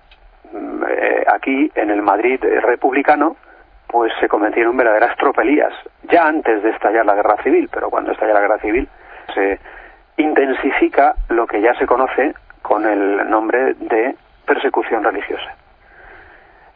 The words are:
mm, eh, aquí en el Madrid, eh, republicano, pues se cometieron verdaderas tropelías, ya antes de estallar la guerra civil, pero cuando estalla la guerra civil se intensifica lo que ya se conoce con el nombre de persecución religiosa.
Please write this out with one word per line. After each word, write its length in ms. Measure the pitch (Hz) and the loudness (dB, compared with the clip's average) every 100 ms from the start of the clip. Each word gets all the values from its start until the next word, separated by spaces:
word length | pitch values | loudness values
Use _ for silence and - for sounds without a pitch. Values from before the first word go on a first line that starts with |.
| _ - - _ - | _ -20 -20 _ -18
mm, 300 | - - - - | -14 -10 -8 -4
eh, 360 | - 113 117 - | -2 0 2 2
aquí 380 | 107 135 135 156 | 0 0 0 0
en 160 | - 107 | 0 -2
el 120 | 104 | 0
Madrid, 420 | 104 101 123 131 | 2 2 2 0
eh, 160 | 110 110 | 0 2
republicano, 760 | 113 120 135 139 135 147 156 - - - _ - - | 0 0 0 0 2 2 0 -2 -18 -20 _ -20 -4
pues 240 | 117 113 - | 0 0 -2
se 80 | 110 | 0
cometieron 460 | 113 107 120 113 127 | 0 0 2 0 2
verdaderas 400 | 117 107 110 - | 2 4 2 2
tropelías, 540 | 139 - 113 147 - - - _ | 0 0 2 2 0 -4 -16 _
ya 220 | - - 320 | 2 2 4
antes 360 | - - 107 | 0 0 0
de 80 | 107 | 0
estallar 340 | - 113 113 | 0 0 2
la 100 | 110 | 2
guerra 220 | 101 104 104 | 2 2 0
civil, 260 | 131 170 - | 2 0 0
pero 200 | - 107 | -6 -4
cuando 220 | 113 95 | -4 -4
estalla 200 | 95 107 | -2 0
la 80 | 104 | 2
guerra 180 | 101 107 | 2 0
civil 300 | 107 117 139 - - - - | 0 -2 -4 -12 -20 -20 -10
se 260 | - 98 95 - - - - _ - | -4 -2 -4 -10 -20 -20 -20 _ -4
intensifica 1000 | 151 143 135 123 139 - 165 - 147 - - | 0 0 0 0 -2 0 0 4 2 2 -2
lo 180 | 117 113 | -2 -2
que 140 | 107 | 0
ya 140 | 117 | 0
se 120 | 123 127 | 0 0
conoce 480 | 123 131 - 135 - _ _ | 0 0 0 -2 -4 _ _
con 240 | - 107 107 | -4 -2 0
el 420 | 101 98 101 104 | 0 0 0 0
nombre 460 | 110 110 123 131 | 0 2 0 0
de 420 | - - 113 127 - _ _ - | -2 -2 0 0 -4 _ _ -4
persecución 580 | 143 127 - - 113 | -2 0 -2 -2 -2
religiosa. 500 | - - - - - - _ _ _ - - - - - _ _ - | -2 -4 -8 -10 -10 -18 _ _ _ -20 -20 -20 -20 -20 _ _ -18